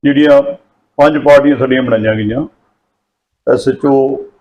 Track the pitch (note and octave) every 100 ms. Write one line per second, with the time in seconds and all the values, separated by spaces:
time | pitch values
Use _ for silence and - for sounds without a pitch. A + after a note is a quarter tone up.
0 | C#3+ C#3 D3+ C#3+ C#3 - _ _ _ -
1 | D3 D3+ C#3 C#3+ C#3+ C3+ C3 C3 B2 A2+
2 | G#2+ A2 G#2+ A#2+ D#3 _ _ _ _ _
3 | _ _ _ _ - B2+ - B2+ C#3+ C#3
4 | C3+ C3+ - _